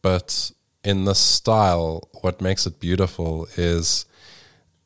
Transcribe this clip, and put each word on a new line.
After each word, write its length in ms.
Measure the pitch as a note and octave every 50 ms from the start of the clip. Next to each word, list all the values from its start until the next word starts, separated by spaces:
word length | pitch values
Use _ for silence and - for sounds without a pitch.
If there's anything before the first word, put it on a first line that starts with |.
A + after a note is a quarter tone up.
But 500 | - A2+ A2 F2+ - - - - - - - _ _ _ _ _ -
in 220 | G2+ G2 F#2+ F#2+
this 140 | G2+ F#2+ -
style, 880 | - - - - - A#2 A2 A2 G#2 F#2 F2 E2+ E2 D#2+ D#2+ - - - - -
what 200 | - F#2 F2 -
makes 260 | F#2 F#2 F#2+ - - F#2
it 120 | D#2+ -
beautiful 680 | - E2+ F#2 F#2 F#2 F2 - - E2+ E2 D#2+ D#2+ E2 - - -
is 480 | F2 E2+ E2+ E2+ E2+ - - - - - _ _ - - - - - _ _ _ _ _ _ _ _